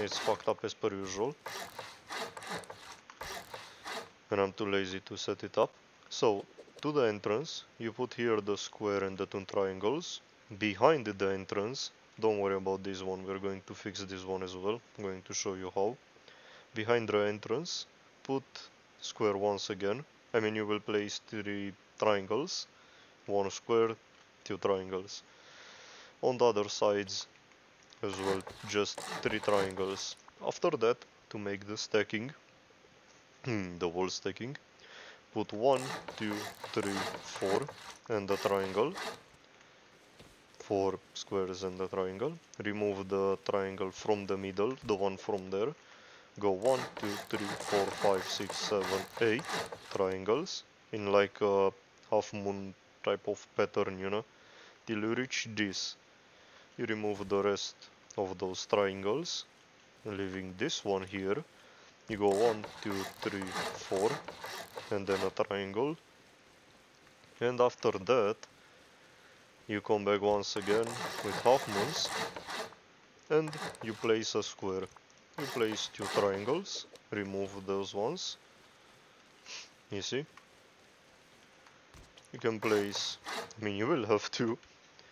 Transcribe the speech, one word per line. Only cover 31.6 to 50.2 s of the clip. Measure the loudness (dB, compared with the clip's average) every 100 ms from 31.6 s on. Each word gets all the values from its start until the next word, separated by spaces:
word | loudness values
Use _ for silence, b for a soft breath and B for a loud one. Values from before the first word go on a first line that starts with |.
| -6
the | -8
stacking, | 2 2 2 -2 -6 -10 -20 -20 -20 -20 -20 -20 -20 -20 -20 -10
<clears throat> |
the | -2 -2 -2 -2 -2
wall | 0 -2
stacking, | -2 -6 -6 -8 -10 -16 -20 B B B B -6
put | -4 -2
one, | 2 4 4 0 -8 -10 -6
two, | -4 -4 -6 -10 -4
three, | -2 0 -2 -4 -6
four, | -10 -4 2 2 0 -10 -16 -18 -4
and | -2 0
the | 0
triangle. | 2 2 2 2 0 -2 -8 -10 -18 -20 -20 B B B B -20 -20 -20 -20 -20 -20 -20 -2
Four | 0 2 -2 -10
squares | -12 -4 -2 -2 -2
and | -6 -4
the | -4
triangle. | -2 -2 -2 -4 -6 -16 -6
Remove | -4 0 0 0 -2
the | 2 2 2 0
triangle | 0 0 -2 -6
from | -4 0 0 2
the | -2
middle, | -2 0 0 0
the | -2 2
one | 2 0
from | -4 -4 -2
there. | 0 -2 -4 B B B B B 0
Go | 2
one, | 4 4 2 0 -4
two, | -4 -4 -4
three, | -4 -4 -4 2
four, | 2 2
five, | 4 4 4
six, | 0 -4 -4 -4
seven, | 0 0 2 -2 -2 2
eight | 2 2 -2 -6 -6 -10 -8
triangles | 0 2 2